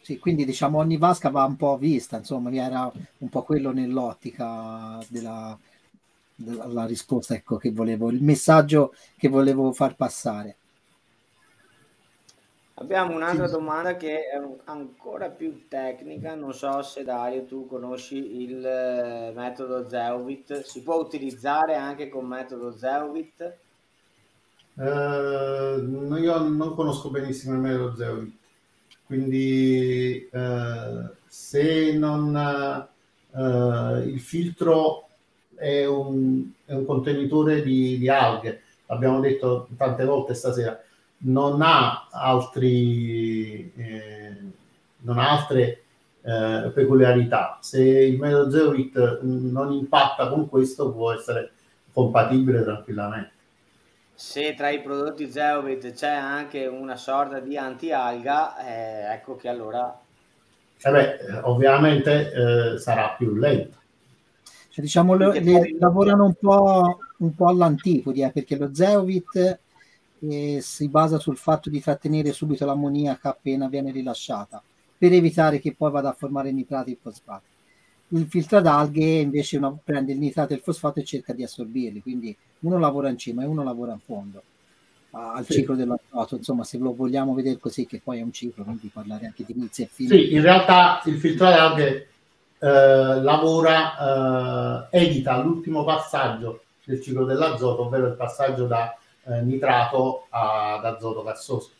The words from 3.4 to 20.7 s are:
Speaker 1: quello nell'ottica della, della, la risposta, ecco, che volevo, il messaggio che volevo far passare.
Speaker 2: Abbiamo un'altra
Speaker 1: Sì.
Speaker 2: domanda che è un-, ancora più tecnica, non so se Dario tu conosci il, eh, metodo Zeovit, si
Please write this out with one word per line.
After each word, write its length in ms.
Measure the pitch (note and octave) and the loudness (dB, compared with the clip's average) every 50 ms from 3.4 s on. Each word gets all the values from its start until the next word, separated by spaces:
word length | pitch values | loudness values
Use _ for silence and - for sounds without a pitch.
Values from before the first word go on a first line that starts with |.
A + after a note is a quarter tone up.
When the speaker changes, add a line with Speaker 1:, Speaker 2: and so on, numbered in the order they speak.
| - | -4
Speaker 1:
quello 300 | - D3+ D3 C3+ C3+ B2+ | -2 -2 -2 0 -2 -4
nell'ottica 1300 | C3 B2+ B2 B2+ C3 B2 A#2 G#2 _ _ B2 A2+ - B2 A2+ A2+ A2+ A2+ A2+ A2+ A2+ A2+ A2 A2+ A2+ A2+ - | -4 -4 -2 -4 -4 -4 -6 -8 _ _ -16 -12 -10 -10 -10 -8 -10 -12 -12 -14 -14 -14 -14 -14 -16 -16 -12
della, 480 | A#2+ A#2 A2+ A2+ A2+ A2+ A2+ A2 A2 G#2+ _ _ _ _ _ _ _ _ _ _ _ _ _ _ _ | -12 -12 -10 -10 -12 -12 -12 -14 -16 -18 _ _ _ _ _ _ _ _ _ _ _ _ _ _ _
della, 320 | _ A#2 A2+ A#2 A2+ A2+ | _ -14 -12 -12 -12 -10
la 180 | B2+ A#2 A#2 A2+ | -8 -6 -6 -6
risposta, 500 | A2+ A#2 A2+ - _ C3 A#2+ - - A#2+ | -6 -8 -8 -4 _ -4 -4 -2 -4 -8
ecco, 220 | G2+ _ - A#2+ | -8 _ -6 -6
che 140 | G#2+ - B2+ | -4 -2 -4
volevo, 400 | A2 G#2+ A2+ A2+ A2+ G#2 A2+ A#2 | -2 -2 -2 -2 -2 -2 -2 -2
il 120 | A#2 B2+ C#3 | -2 2 4
messaggio 720 | D3 D3+ D3 - - D#3+ D#3+ D3+ C#3+ D3+ D3+ C#3+ C3+ - _ _ _ _ | 4 4 4 6 6 6 6 6 6 4 4 2 2 -2 _ _ _ _
che 120 | _ - C3+ | _ 0 2
volevo 440 | C3+ C3+ C#3 C3+ C3+ C3 C3+ C3 B2+ | 4 4 4 4 4 2 2 0 0
far 240 | - C3+ C3 - | 0 -2 -2 0
passare. 600 | _ E3 - - - - B2 A2 G#2 G#2 G#2 - _ _ _ _ _ _ _ _ _ _ _ _ _ _ _ _ _ _ _ _ _ _ _ _ _ _ _ _ _ _ _ _ _ _ _ _ _ _ _ _ _ _ _ _ | _ -6 -6 -6 -6 -8 -8 -8 -8 -10 -14 -16 _ _ _ _ _ _ _ _ _ _ _ _ _ _ _ _ _ _ _ _ _ _ _ _ _ _ _ _ _ _ _ _ _ _ _ _ _ _ _ _ _ _ _ _
Speaker 2:
Abbiamo 380 | - - D3 F#3+ F#3+ F#3 F3 E3 | -18 -10 -4 -2 -2 0 -2 -2
un'altra 320 | D#3+ D#3+ E3+ F3 D#3 F3+ | -4 -4 -2 -2 -2 -2
Speaker 1:
Sì. 60 | F3 E3 | -2 -4
Speaker 2:
domanda 440 | D#3+ D#3 D#3 D3+ D#3+ E3+ F3+ F3+ | -4 -4 -4 -6 -4 -4 -4 -6
che 320 | F3 E3 D#3 D3+ D#3 D#3 - | -6 -8 -8 -6 -6 -8 -8
è 80 | C#3 | -8
un-, 220 | C#3 C#3+ C#3 C3 - _ | -10 -10 -12 -16 -18 _
ancora 680 | - D3+ D3 C#3+ C3 - _ _ - - - F#3+ E3+ | -16 -14 -14 -14 -16 -18 _ _ -16 -12 -10 -12 -12
più 380 | - - D#3+ D#3+ D3 C3+ _ _ | -12 -10 -12 -12 -12 -12 _ _
tecnica, 640 | - C3+ C3 C3 B2 - C3 D3+ D#3 D3+ D3 D#3+ D#3+ | -10 -10 -8 -8 -10 -12 -14 -18 -16 -14 -14 -12 -12
non 180 | D#3 D3 C3+ C3 | -12 -12 -14 -12
so 300 | - - C#3 C#3 C#3 C#3 | -10 -8 -6 -6 -6 -8
se 220 | C#3 - - C#3 | -10 -12 -14 -10
Dario 400 | C3+ B2 A#2+ A#2+ B2 C3 C3 B2+ | -8 -6 -6 -6 -6 -6 -8 -10
tu 240 | - C3 C3+ C3 B2+ | -10 -14 -14 -14 -12
conosci 760 | C3+ B2 B2 B2 B2+ B2+ B2+ - C#3+ C3+ C#3 A2+ G#2 B2 B2 | -12 -12 -10 -10 -12 -12 -12 -12 -12 -10 -10 -10 -10 -12 -12
il, 240 | B2 B2+ C3 B2+ | -12 -12 -10 -6
eh, 680 | C3 C3 B2+ B2+ B2+ B2 B2 A#2+ A#2+ A#2 A#2 A2+ A2+ A2+ | -6 -4 -4 -4 -4 -4 -4 -6 -6 -6 -10 -10 -12 -12
metodo 560 | A#2+ B2 B2 B2 - C3+ B2+ B2+ B2+ A#2 - | -10 -10 -10 -10 -10 -10 -8 -8 -8 -8 -6
Zeovit, 720 | B2+ B2 A#2 A#2+ A#2+ B2 B2 C3 C3+ C3+ - _ D3 C#3 - | -6 -6 -4 -4 -6 -6 -8 -10 -12 -14 -12 _ -10 -10 -10
si 200 | - | -12